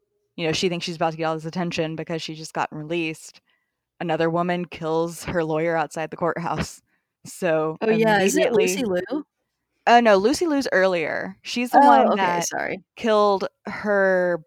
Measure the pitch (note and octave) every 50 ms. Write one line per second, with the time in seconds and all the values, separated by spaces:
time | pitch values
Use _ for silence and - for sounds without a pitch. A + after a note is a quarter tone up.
0 | _ _ _ _ _ _ _ - E3+ D#3 D#3 - G3+ F#3 F3 E3+ - F#3 E3+ D#3
1 | F3 E3 D#3+ D#3+ D#3+ D#3+ D#3+ D#3+ D#3 E3 D#3 F#3 F3 F3 F3 - D#3+ D#3 D#3+ D#3
2 | D#3+ - E3+ D#3+ - - D#3+ D#3 D#3+ - - E3 C#3+ - - D3+ D3+ D3+ E3+ F3
3 | E3 D#3+ D#3+ - - - - - _ _ _ _ _ _ _ _ _ _ _ -
4 | F3 E3+ D#3 D#3 E3 E3 E3 F3 F3 F3+ F3 F3 F3 E3 - - E3+ D#3 D#3+ E3
5 | E3 E3+ E3+ - - - - F3 D#3+ D#3 D#3 D#3 E3 E3+ E3 E3 D3+ C#3+ - E3
6 | D#3 D#3 - - F3+ E3 - - E3+ D#3 D3+ - - - - - _ _ _ _
7 | _ _ _ _ - - - - F#3+ E3+ D#3+ D#3+ D#3 D#3+ D#3 - - A3 A3 A3
8 | A3 A3 G#3+ G3+ F#3+ G3+ C4+ - - - A#3+ G3+ F#3 F#3 F#3 A#3 B3+ G#3 F3+ F3+
9 | F3+ G3 B3+ D#4 D4 _ _ _ _ _ _ _ _ _ _ _ - - A#3 A#3+
10 | A#3+ A3+ G3+ F#3+ G3 A#3 D4 - F#4 E4 D4 C#4 C4 - - F#3 F#3 F#3+ F#3 F3
11 | D#3 - - - - F#3 G3 - - - - A#3+ B3 A#3+ - - C#4+ C#4+ - -
12 | A#3+ A3 - G3+ F#3+ F3 F3 F3 E3 - - - - - - F#3+ - _ _ -
13 | - A3+ G#3+ G#3 G#3 G#3 G3 F#3+ F#3 E3 - _ - G#3+ G3 - - G#3+ G#3 G3
14 | F#3+ F#3+ F#3 F3+ F3+ F3+ F3 E3 D#3+